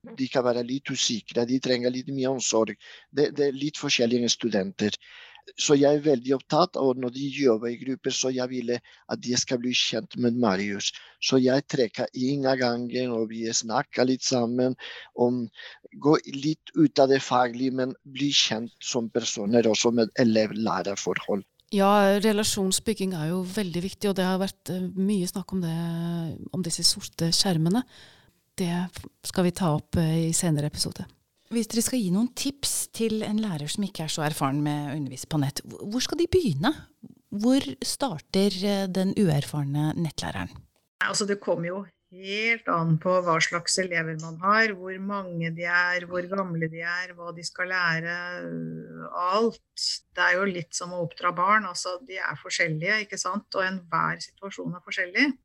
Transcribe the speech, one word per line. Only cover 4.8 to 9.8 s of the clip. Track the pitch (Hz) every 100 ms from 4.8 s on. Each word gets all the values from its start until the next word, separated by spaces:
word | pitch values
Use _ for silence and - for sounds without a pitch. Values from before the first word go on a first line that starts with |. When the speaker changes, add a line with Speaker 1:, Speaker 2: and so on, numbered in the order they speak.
| 104 - - - - - -
Speaker 1:
Så | - -
jeg | 147 143 151
er |
veldig | 151 131 127 143
opptatt, | - 156 180 -
og | 135 127
når | 123 131
de | 139
jobber | 135 135 110 120
i | 120
grupper, | 127 127 135
så | 123 131
jeg | 127 127
ville | 127 120 120 _ - -
at | 117
de | 113
skal | 123 - 127
bli | 123
kjent | 123